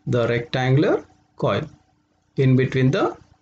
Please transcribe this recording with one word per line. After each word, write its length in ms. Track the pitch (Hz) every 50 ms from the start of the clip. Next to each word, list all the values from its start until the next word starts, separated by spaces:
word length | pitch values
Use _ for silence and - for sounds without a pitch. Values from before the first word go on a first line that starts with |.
| _
the 220 | - 120 123 117
rectangular 760 | 113 120 120 120 - - 131 127 131 135 139 175 233 370 - - _ _ _ _ _ _
coil 300 | _ - 123 101 101 - - - _ _ _ _ _ _ _ _ _ _ _ _
in 180 | - 135 131 131
between 360 | 127 131 127 - 131 127 131
the 260 | 147 202 294 466 - - - _ _ _